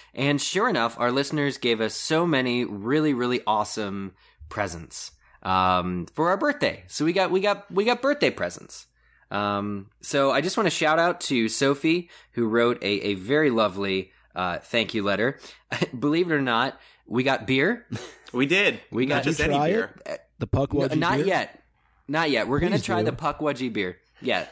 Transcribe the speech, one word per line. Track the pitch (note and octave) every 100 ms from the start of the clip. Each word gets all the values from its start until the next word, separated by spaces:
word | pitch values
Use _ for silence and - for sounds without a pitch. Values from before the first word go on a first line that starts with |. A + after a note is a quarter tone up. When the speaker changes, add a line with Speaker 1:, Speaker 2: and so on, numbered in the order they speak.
| -
Speaker 1:
And | - C#3 C#3+
sure | - F#3 A#3+
enough, | D3 A2+ -
our | A#2+
listeners | C3 C#3 D3+ C#3+ -
gave | B2 A2
us | A2 -
so | - D#3+ F3
many | C#3 B2+ B2
really, | A#2+ G2+ A2 D3+ D#3
really | B2 B2 B2 -
awesome | G#2+ G#2+ - G2+ G2 F#2+ - _ - -
presents, | A2 G2 E2 D#2 - - - _ -
um, | F#2 F#2 F#2 F#2 F2 F2+ E2
for | - E3
our | G3
birthday. | D4 C#4+ B2 - -
So | -
we | D#3
got, | F#3 F3
we | F#3
got, | G3+ G3+ -
we | F3+
got | A3 A#3+
birthday | C4+ C#4+ C3+
presents. | - F2+ - - - - _ _ _ -
Um, | G2+ G2+ G2+ G#2 G2+ G2 _
so | - C#3 C#3
I | C3
just | E3+ -
wanna | F#3
shout | - D#3 D#3+
out | F3 F3
to | - B2+ A2
Sophie, | - C#3 C#3 D#3+ E3+ F3 - _
who | - A2+
wrote | A#2 A#2+ A#2+
a, | G2 G2+ G#2
a |
very | F#2+ G2 D3 D3+
lovely, | A2+ G#2 F#2+ G2 F#2+ F#2 _ _
uh, | - F2+ E2+
thank | - A#2 G2
you | G#2+
letter. | G2+ G2 B2 C#3+ - - -
<laughs> | - - B2
Believe | D3 D#3+ F3+
it |
or | D3
not, | C3 A2+ C3 - - _ -
we | A#2+
got | C3 C3 A2
beer. | C3 F3 A#3+ -
<laughs> | - - - -
Speaker 2:
We | B2 C#3
did. | F#3 G3 A2 -
Speaker 1:
We | G#2+ B2+
Speaker 2:
Not | C#3+
Speaker 1:
got | C3+
Speaker 2:
just | D#3+
Speaker 3:
Did | D3+
you |
Speaker 2:
any | C#3+
Speaker 3:
try | D#3
Speaker 2:
beer. | A3 - - -
Speaker 3:
it? | - _ -
The | -
Pukwudgie | C#3 C#3 C#3+ C3+ D#3
Speaker 1:
No, | E3+
not | G#3
Speaker 3:
beer? | G3
Speaker 1:
yet. | D#3+ G#2 - _ _ _ _ -
Not | D#3 D#3+
yet. | A#2 G#2
We're | C#3+
gonna | F3 -
Speaker 3:
Please |
Speaker 1:
try | - F3+
Speaker 3:
do. | A2
Speaker 1:
the | C#3
Pukwudgie | D3+ D3 D3+ B2 B2+
beer. | G#2+ F#2 - _ -
Yeah. | A#2+ F#2 D2+